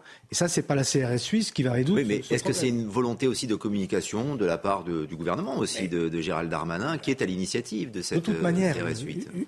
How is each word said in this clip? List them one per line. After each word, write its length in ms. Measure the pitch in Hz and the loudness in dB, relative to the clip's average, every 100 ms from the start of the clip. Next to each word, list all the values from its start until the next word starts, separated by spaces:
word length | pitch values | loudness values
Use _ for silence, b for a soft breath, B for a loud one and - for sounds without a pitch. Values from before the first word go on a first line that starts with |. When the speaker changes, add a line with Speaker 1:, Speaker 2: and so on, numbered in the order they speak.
| B B B | B B B
Speaker 1:
Et 60 | - | 0
ça, 100 | 170 | 2
c'est 160 | 160 | 2
pas 140 | 143 143 | 2 2
la 80 | |
C 200 | 127 143 | 4 2
R 60 | 120 | 2
S 120 | 120 | 0
suisse 280 | - 220 208 | 2 0 0
qui 140 | - | 0
va 80 | 127 | 2
résoudre 260 | 120 135 208 | 4 4 4
Speaker 2:
Oui, 60 | |
mais 180 | 113 104 | 4 0
Speaker 1:
ce 120 | - | 0
Speaker 2:
est-ce 100 | 123 | 0
que 60 | - | 0
Speaker 1:
problème. 40 | |
Speaker 2:
c'est 140 | - 131 | 2 2
une 180 | 120 110 | 0 0
volonté 400 | 113 123 110 131 | 0 0 2 0
aussi 220 | 110 127 | 2 0
de 80 | 101 | 0
communication 800 | 107 101 92 95 - 107 139 135 | 0 0 0 0 0 -2 -2 2
de 80 | |
la 140 | 90 82 | 2 2
part 260 | 101 98 | 0 -2
de, 220 | 87 82 73 | -2 -4 -4
du 100 | 80 | -4
gouvernement 420 | 82 104 220 240 | -2 -2 -2 -2
aussi, 240 | 104 110 | -2 -2
Speaker 1:
Mais 60 | 92 | -2
Speaker 2:
de, 200 | 85 82 | 0 0
de 120 | 82 | 0
Gérald 280 | 82 82 85 | -2 -2 0
Darmanin, 500 | 80 82 85 135 160 | -2 -2 -2 -2 -2
qui 120 | - | -2
est 100 | 131 | 0
à 60 | 101 | 0
l'initiative 640 | 92 92 120 - 107 135 | -2 -2 -4 -4 -6 -6
de 100 | 101 | -6
cette, 180 | 87 170 | -2 -2
Speaker 1:
de 60 | |
toute 120 | 170 165 | 0 0
Speaker 2:
euh, 60 | |
Speaker 1:
manière, 340 | 175 175 185 107 | 2 2 2 0
Speaker 2:
C 60 | |
R 60 | 85 | -2
S 120 | 110 | -4
huit ? 280 | 143 170 - 180 | -6 -8 -8 -8